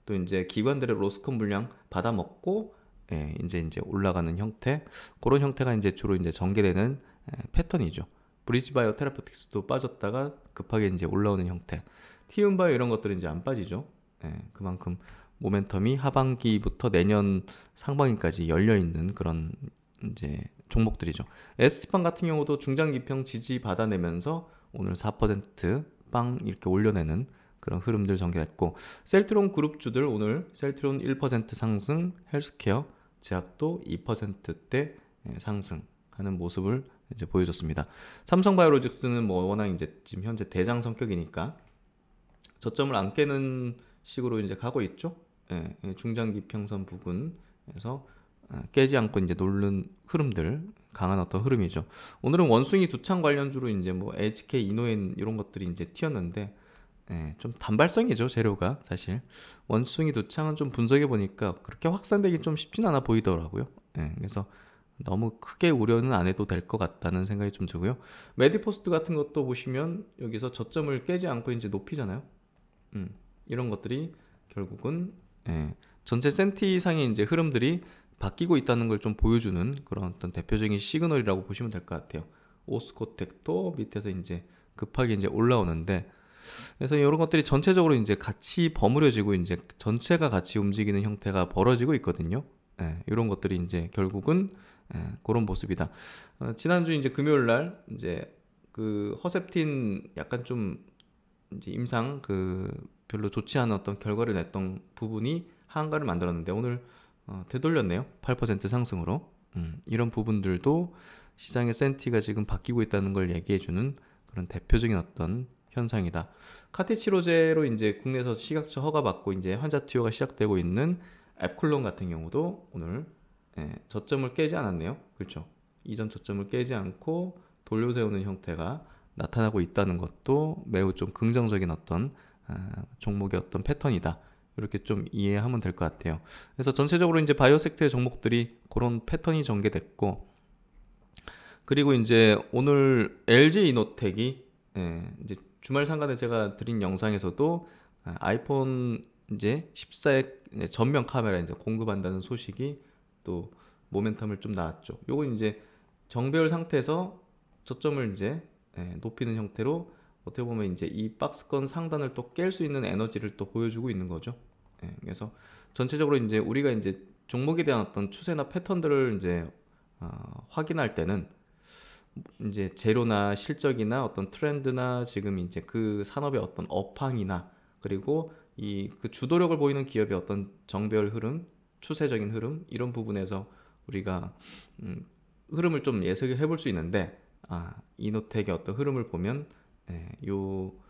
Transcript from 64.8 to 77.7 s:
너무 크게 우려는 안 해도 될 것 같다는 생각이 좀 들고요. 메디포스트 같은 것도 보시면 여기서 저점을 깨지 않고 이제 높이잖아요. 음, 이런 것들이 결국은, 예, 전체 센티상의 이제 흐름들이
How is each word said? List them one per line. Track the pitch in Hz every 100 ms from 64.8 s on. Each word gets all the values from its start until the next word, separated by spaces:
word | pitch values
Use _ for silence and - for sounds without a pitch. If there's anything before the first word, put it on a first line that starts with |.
| _ - -
너무 | 107 113 110
크게 | - - 175
우려는 | 135 110 117 127
안 | 107 90
해도 | 92 104
될 | 87 -
것 | 110
같다는 | 95 - 87 92 95
생각이 | 101 101
좀 | - 92
들고요. | 85 92 - - - - -
메디포스트 | 139 214 220 202 185
같은 | 160 160 156
것도 | 147 151 131
보시면 | 123 135 131 160 180 - -
여기서 | 120 110 123
저점을 | 123 113 160 147 131
깨지 | 147 180 180
않고 | 120 120
이제 | 117 110
높이잖아요. | 98 - 151 - 120 - - _ _ _ _ _ 104
음, | 90 101 - _ -
이런 | 117 123
것들이 | 101 - 131 165 - _ _ _
결국은, | - 95 101 131 165 185 - - _ -
예, | 80 76 - _ _
전체 | - 120 143
센티상의 | 139 196 196 196 185 175 160 131
이제 | 107
흐름들이 | 107 165 160 123 127